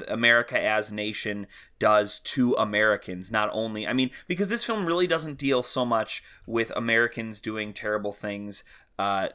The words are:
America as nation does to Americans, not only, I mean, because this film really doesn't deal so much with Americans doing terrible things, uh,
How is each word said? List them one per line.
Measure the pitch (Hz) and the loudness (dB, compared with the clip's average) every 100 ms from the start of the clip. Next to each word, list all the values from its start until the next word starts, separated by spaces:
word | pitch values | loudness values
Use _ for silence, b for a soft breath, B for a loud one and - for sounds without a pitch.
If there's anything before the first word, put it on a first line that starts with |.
| - | -6
America | 113 117 117 117 120 | 2 6 6 4 0
as | 98 107 104 | 2 0 0
nation | 107 107 107 107 101 98 B B - | -4 -4 -4 -6 -6 -8 B B 0
does | 110 107 101 - | 4 6 4 0
to | - - 123 123 | -2 2 2 4
Americans, | 110 104 107 101 - 90 95 | 2 2 4 2 -2 -10 -2
not | 110 107 | 0 0
only, | - 113 107 95 | -2 -4 -6 -2
I | |
mean, | 127 131 B B | 0 0 B B
because | 175 190 | -2 0
this | 226 - | 0 0
film | 220 170 | 0 0
really | 170 180 | 0 2
doesn't | 165 156 139 | 0 -2 -4
deal | 139 127 | 0 0
so | 123 131 123 | 2 0 2
much | 113 107 - B B - | 0 0 -6 B B -4
with | 113 110 - | -2 -2 -2
Americans | 117 113 117 - 113 104 | 0 2 2 -2 -8 -8
doing | 110 107 104 | -8 -6 -8
terrible | 98 110 107 101 | -6 -4 -2 -4
things, | 101 104 101 104 98 - B B - | -6 -8 -6 -6 -8 -8 B B -4
uh, | 101 98 92 | -2 0 -2